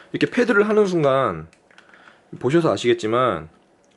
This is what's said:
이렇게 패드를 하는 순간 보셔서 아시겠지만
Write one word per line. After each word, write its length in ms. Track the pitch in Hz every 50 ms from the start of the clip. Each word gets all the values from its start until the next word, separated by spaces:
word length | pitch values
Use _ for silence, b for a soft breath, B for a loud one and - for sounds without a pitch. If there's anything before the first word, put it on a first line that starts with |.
| B B
이렇게 180 | B 139 - 143
패드를 360 | - - 240 208 240 202 208 214
하는 180 | 214 214 208
순간 600 | 196 180 170 151 139 131 135 135 113 90 80 78 82 _ _ _ _ b b b b b b b b b b b b - -
보셔서 320 | - 123 143 170 165 151
아시겠지만 800 | 101 104 - 120 117 117 - 107 113 123 127 123 98 80 78 80 _ _ _ _ _ _ _ _ _